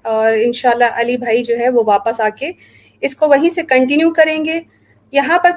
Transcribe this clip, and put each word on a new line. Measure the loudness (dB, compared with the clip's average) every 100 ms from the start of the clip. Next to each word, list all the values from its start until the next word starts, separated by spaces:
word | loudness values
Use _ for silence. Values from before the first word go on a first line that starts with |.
اور | -6 -2 0
انشاءاللہ | 0 -2 -2 0 2 0
علی | 0 -4 -4
بھائی | -2 -2
جو | -2 -2
ہے | 0
وہ | 0 2
واپس | 0 0 -2
آ | -4 -4
کے | -10 -10 _ _ _ _
اس | -8 0
کو | 2
وہیں | 4 2
سے | 0
کنٹینیو | 0 2 2 2 2
کریں | 2 0 0
گے۔ | -4 -6 -8 _ _ _ _
یہاں | -2 2 2
پر | 2